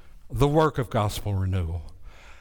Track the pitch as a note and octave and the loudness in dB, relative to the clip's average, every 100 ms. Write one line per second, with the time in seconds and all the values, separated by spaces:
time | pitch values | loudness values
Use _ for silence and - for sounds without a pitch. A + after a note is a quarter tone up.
0 | - - - A2+ C#3+ D3+ D#3 - A#2 A#2 | -20 -18 -6 2 4 6 4 2 -2 0
1 | G#2 - G#2 F#2+ F#2 F#2 E2+ E2 - - | 0 0 -2 0 0 0 -2 -4 -8 -14
2 | - - - - | -16 -16 -18 -20